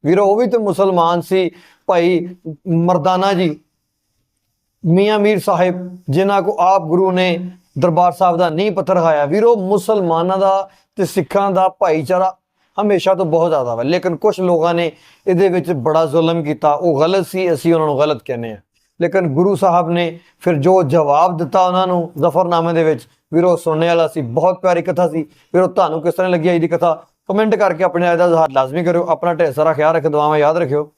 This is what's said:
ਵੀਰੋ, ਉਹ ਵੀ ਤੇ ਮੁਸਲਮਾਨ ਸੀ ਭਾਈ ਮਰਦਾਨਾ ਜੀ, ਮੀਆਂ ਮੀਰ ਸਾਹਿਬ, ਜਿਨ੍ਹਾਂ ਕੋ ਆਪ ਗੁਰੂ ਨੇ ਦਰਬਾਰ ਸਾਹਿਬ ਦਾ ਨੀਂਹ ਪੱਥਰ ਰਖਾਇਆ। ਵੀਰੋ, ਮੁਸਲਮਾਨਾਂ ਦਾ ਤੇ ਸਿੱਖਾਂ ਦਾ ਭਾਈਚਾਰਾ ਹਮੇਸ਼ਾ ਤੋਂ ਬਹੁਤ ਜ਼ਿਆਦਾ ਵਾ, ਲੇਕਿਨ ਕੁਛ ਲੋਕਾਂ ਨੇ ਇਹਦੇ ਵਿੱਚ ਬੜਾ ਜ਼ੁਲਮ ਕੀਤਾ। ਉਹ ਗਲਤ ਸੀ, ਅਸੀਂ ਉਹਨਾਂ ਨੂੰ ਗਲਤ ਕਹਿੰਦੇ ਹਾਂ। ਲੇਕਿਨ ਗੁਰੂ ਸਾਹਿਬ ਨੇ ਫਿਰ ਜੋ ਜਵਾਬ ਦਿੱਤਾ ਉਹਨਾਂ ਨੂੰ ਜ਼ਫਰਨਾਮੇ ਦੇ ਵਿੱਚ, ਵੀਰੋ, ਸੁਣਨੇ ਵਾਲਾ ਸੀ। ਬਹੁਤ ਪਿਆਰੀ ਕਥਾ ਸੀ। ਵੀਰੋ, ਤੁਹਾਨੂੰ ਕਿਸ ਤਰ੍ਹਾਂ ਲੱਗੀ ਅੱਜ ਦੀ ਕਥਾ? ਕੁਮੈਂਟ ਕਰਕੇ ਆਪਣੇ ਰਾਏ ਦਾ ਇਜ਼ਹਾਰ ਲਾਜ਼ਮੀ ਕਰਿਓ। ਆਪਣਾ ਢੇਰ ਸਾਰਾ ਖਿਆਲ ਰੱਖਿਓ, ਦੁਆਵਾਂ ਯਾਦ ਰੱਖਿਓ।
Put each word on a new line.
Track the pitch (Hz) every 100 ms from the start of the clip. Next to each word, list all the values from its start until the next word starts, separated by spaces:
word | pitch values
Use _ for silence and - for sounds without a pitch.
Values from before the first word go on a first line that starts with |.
| 147
ਵੀਰੋ, | 185 202
ਉਹ | 208
ਵੀ | 240
ਤੇ | 233
ਮੁਸਲਮਾਨ | 208 175 196 180 170 175
ਸੀ | 175 190 175 - _ _ -
ਭਾਈ | 180 170 175 175 180 160 151 196
ਮਰਦਾਨਾ | 165 175 180 160 185 196
ਜੀ, | 185 180 151 _ _ _ _ _ _ _ _ _ _ _ _ 175
ਮੀਆਂ | 175 208 214
ਮੀਰ | 202 214
ਸਾਹਿਬ, | - 175 185 180 180 - -
ਜਿਨ੍ਹਾਂ | 139 196 196
ਕੋ | 185 -
ਆਪ | 175 190
ਗੁਰੂ | 160 175 190
ਨੇ | 180 185 175 180 - _ -
ਦਰਬਾਰ | 175 160 180
ਸਾਹਿਬ | 175 185 175
ਦਾ | 175
ਨੀਂਹ | 156 208
ਪੱਥਰ | 185 180 180
ਰਖਾਇਆ। | 165 151 143
ਵੀਰੋ, | 190 233 226
ਮੁਸਲਮਾਨਾਂ | 185 202 196 220 175 165 180 190
ਦਾ | 190 196 196 _ _ -
ਤੇ | 185
ਸਿੱਖਾਂ | - 156 202 196
ਦਾ | 185 185
ਭਾਈਚਾਰਾ | 185 185 160 139 185 185 - _ _ _ -
ਹਮੇਸ਼ਾ | 208 196 185
ਤੋਂ | 185 175
ਬਹੁਤ | 165 170
ਜ਼ਿਆਦਾ | 156 123 117
ਵਾ, |
ਲੇਕਿਨ | 127 180 180 160
ਕੁਛ | 214 202
ਲੋਕਾਂ | 185 170 165
ਨੇ | 170 170 151 _ _ -
ਇਹਦੇ | 185 196
ਵਿੱਚ | 180 151
ਬੜਾ | 147 127 156 160
ਜ਼ੁਲਮ | 156 165 170
ਕੀਤਾ। | 147 147 156
ਉਹ | 147 180 139
ਗਲਤ | 160 190 175
ਸੀ, | 190 185
ਅਸੀਂ | 156 170
ਉਹਨਾਂ | 165 156
ਨੂੰ | 139
ਗਲਤ | 151 135 -
ਕਹਿੰਦੇ | 123 117
ਹਾਂ। | 107 _ _ _ _
ਲੇਕਿਨ | 170 190 175
ਗੁਰੂ | 135 185 196
ਸਾਹਿਬ | 190 175 165
ਨੇ | 170 170 170 _ _
ਫਿਰ | - 160
ਜੋ | 147 185
ਜਵਾਬ | 156 165 147 143 180 165
ਦਿੱਤਾ | 170 196 185
ਉਹਨਾਂ | 180 185
ਨੂੰ | 180 170 151
ਜ਼ਫਰਨਾਮੇ | 165 170 175 170 165
ਦੇ | 165
ਵਿੱਚ, | 160 135 - _ _
ਵੀਰੋ, | 160 180 170
ਸੁਣਨੇ | 170 156 170
ਵਾਲਾ | 170 160
ਸੀ। | -
ਬਹੁਤ | 123 127 170 180
ਪਿਆਰੀ | 185 170
ਕਥਾ | 175 175 175
ਸੀ। | 160
ਵੀਰੋ, | 151 _ _ 175 185
ਤੁਹਾਨੂੰ | 185 175 160
ਕਿਸ | 160
ਤਰ੍ਹਾਂ | 170 185
ਲੱਗੀ | 175 160 170
ਅੱਜ |
ਦੀ | 160
ਕਥਾ? | 165 170 156 - _ _
ਕੁਮੈਂਟ | 196 220 214
ਕਰਕੇ | 202 160
ਆਪਣੇ | 180 170 175
ਰਾਏ | 170
ਦਾ | 175
ਇਜ਼ਹਾਰ | 165 156
ਲਾਜ਼ਮੀ | 135 131 151
ਕਰਿਓ। | 175 175 165
ਆਪਣਾ | 160 175
ਢੇਰ | 165 165
ਸਾਰਾ | 135 156
ਖਿਆਲ | 151 151 165
ਰੱਖਿਓ, | 151
ਦੁਆਵਾਂ | 147 147 151
ਯਾਦ | 147 165
ਰੱਖਿਓ। | 160 147 147